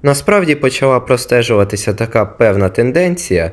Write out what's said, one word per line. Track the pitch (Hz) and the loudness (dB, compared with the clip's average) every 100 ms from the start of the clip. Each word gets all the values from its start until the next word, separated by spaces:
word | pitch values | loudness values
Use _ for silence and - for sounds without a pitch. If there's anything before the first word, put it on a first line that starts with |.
Насправді | 143 139 - 208 170 | 0 0 0 0 2
почала | 143 131 - 135 127 | 0 0 0 0 0
простежуватися | - 123 - 120 117 107 101 101 - | 0 -2 2 0 2 0 0 -2 -4
така | 101 113 117 | -4 -2 -2
певна | 104 - 113 98 95 | -2 0 2 2 0
тенденція. | 95 120 127 180 175 - 87 82 | 0 0 0 0 -2 -2 -2 -2